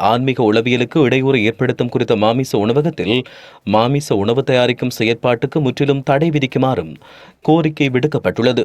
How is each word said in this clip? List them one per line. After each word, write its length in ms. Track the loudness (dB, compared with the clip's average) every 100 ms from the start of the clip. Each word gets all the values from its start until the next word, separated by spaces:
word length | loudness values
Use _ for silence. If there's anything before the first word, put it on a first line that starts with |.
ஆன்மீக 400 | 0 0 0 0
உளவியலுக்கு 560 | 2 2 2 0 0 2
இடையூறு 360 | 2 2 2 0
ஏற்படுத்தும் 500 | 0 -2 -2 -2 -2 -2
குறித்த 200 | -2 0
மாமிச 380 | 2 0 0 0
உணவகத்தில் 600 | 0 0 -2 -2 -2 -2 -4 -12 -20 -14 -2
மாமிச 500 | 2 2 0 -2 -2
உணவு 280 | 0 0
தயாரிக்கும் 520 | 0 2 2 0 -4 -2
செயற்பாட்டுக்கு 640 | -2 0 0 -2 -2 -2
முற்றிலும் 460 | -2 0 0 0 0
தடை 180 | 0 0
விதிக்குமாறும் 640 | 0 -2 0 0 -2 -6 -12 -20 -20 -20 _
கோரிக்கை 480 | 0 2 2 -2 -2
விடுக்கப்பட்டுள்ளது. 760 | 0 0 -2 -2 0 0 0